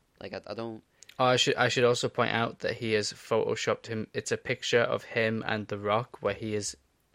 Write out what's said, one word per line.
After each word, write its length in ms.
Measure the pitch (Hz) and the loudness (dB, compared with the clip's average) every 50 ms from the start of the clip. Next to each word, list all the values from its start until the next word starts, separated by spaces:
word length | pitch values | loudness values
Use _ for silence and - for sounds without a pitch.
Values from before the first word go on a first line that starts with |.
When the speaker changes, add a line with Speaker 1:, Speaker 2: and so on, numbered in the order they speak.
| _ _ _ - | _ _ _ -16
Speaker 1:
Like, 120 | - 98 95 | -14 -12 -12
I, 80 | 95 - | -10 -10
I 80 | - 104 | -10 -8
don't 280 | 104 113 117 110 110 - _ _ _ - - - - | -8 -8 -8 -10 -12 -14 _ _ _ -20 -12 -2 2
Speaker 2:
Oh, 80 | 131 | 4
I 100 | 127 127 | 4 4
should, 180 | 123 - - - | 4 4 2 2
I 140 | - 120 123 | 2 2 2
should 160 | - 135 123 | 4 4 4
also 240 | 120 123 120 - 123 | 4 4 4 0 -2
point 240 | - - 120 110 107 | 0 0 0 2 2
out 280 | 113 117 - - - | 0 0 -2 -4 -4
that 140 | - - - | -4 -6 -4
he 160 | 113 120 113 110 | -4 0 0 2
has 180 | 107 104 - - | 2 2 0 -4
photoshopped 760 | - - - 117 110 107 - - - - - 110 - - | -8 -4 0 0 2 2 0 0 -2 0 -2 -2 -2 -4
him. 220 | - 117 110 104 - - | -6 -6 -6 -6 -6 -6
It's 180 | 107 - - 117 | -8 -4 -4 -4
a 40 | |
picture 440 | 113 - - 127 - - - - 120 117 | -4 -2 -4 -4 -4 0 2 4 4 4
of 220 | 117 117 107 - | 4 0 -2 -4
him 400 | - - 120 113 110 113 113 113 | -4 -2 0 0 2 0 -2 -2
and 220 | 110 107 107 104 - | -4 -4 -4 -4 -6
The 100 | 107 101 | -6 -4
Rock 380 | 101 104 101 110 123 - - - | 0 0 2 0 0 -2 -8 -4
where 140 | - 101 101 | -2 -2 -2
he 200 | - - 110 107 | -2 -4 -4 -4
has 200 | 104 101 - - - _ _ _ _ _ _ _ | -4 -4 -6 -8 -12 _ _ _ _ _ _ _